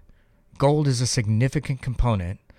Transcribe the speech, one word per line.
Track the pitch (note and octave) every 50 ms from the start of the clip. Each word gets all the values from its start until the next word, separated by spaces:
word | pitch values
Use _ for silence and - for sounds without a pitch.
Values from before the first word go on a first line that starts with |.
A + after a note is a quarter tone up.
| - - - _ _ _ _ _ _ _ -
gold | - C#3 C#3 D3+ D3+ D3+ C#3
is | B2+ A#2
a | B2+
significant | - - C3 G#2 G#2 A2 A2 C3 C3 - D3+ - - C3+ -
component | - B2+ A#2 - - A#2+ A2 F#2+ F2 F2 G2+ - _ _ -